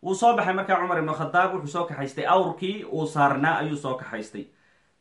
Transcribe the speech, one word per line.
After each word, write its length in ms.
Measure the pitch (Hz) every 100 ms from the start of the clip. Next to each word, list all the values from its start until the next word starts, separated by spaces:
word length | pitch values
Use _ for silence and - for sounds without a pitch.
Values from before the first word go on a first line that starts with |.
Wuu 120 | 170
soo 200 | 190 233 233
baxay 180 | 175
markaa 220 | 190 190 180
Cumar 180 | 180 165
ibn 160 | 156
Khattab, 400 | 151 151 175 185
wuxuu 140 | 185 143
soo 140 | 175
kaxaystay 420 | 170 143 135 - -
awrkii 580 | 185 185 - 190 214
uu 220 | - 156 151
saarnaa 520 | 151 143 131 156 156
ayuu 180 | 156 147
soo 180 | 135
kaxaystay. 500 | 127 - 110 - 101 - _ _ _ _ _